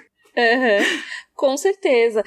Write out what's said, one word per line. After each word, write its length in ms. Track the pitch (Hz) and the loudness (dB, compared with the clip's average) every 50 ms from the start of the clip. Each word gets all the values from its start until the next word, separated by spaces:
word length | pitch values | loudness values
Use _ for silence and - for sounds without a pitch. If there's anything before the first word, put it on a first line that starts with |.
| - _ _ _ _ _ _ - | -12 _ _ _ _ _ _ 0
Aham. 460 | 240 226 233 262 254 233 202 202 - - - 285 - - - - - _ _ | 0 2 2 2 2 2 2 2 2 0 -2 -6 -8 -12 -16 -16 -18 _ _
Com 220 | - 285 269 262 285 | -4 -2 -2 -2 0
certeza. 680 | - 381 403 - - 339 269 233 233 233 214 220 202 | -2 -2 -2 -2 0 0 2 2 2 2 0 -2 -4